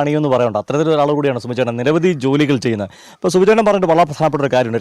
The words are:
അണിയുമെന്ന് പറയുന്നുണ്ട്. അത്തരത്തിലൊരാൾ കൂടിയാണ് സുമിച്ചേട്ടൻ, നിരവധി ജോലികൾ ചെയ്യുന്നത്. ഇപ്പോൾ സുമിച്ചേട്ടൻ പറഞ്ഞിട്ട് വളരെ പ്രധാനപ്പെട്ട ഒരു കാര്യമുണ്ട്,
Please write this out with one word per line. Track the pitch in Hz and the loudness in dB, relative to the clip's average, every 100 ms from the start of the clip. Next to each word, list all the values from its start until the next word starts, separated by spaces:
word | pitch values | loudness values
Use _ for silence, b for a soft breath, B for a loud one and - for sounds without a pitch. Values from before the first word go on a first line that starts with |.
അണിയുമെന്ന് | 147 151 151 | 0 0 0
പറയുന്നുണ്ട്. | 127 120 104 | 2 0 -2
അത്തരത്തിലൊരാൾ | - 147 156 156 143 147 | -2 -2 0 2 2 0
കൂടിയാണ് | 143 123 | 0 -2
സുമിച്ചേട്ടൻ, | 120 120 120 117 | -4 -2 -2 -2
നിരവധി | 123 165 170 156 | 0 2 0 0
ജോലികൾ | 131 143 143 139 | 0 0 2 0
ചെയ്യുന്നത്. | 123 110 98 B B B | 0 -4 -6 B B B
ഇപ്പോൾ | 185 | -2
സുമിച്ചേട്ടൻ | 180 190 220 208 | 2 4 4 2
പറഞ്ഞിട്ട് | 202 180 | 2 0
വളരെ | 165 170 | 0 -2
പ്രധാനപ്പെട്ട | 143 156 143 | -4 -2 -2
ഒരു | 139 | 0
കാര്യമുണ്ട്, | 127 120 113 | 0 0 0